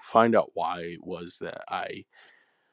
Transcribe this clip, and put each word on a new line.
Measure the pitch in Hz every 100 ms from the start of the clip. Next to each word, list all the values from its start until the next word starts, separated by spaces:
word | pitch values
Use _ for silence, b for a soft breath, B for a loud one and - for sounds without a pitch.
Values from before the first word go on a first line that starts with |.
find | - 113 117 110
out | -
why | - 85 87
it | 85 85
was | 90 87 87 -
that | 87 - -
I, | 95 - 95 - b b b b b b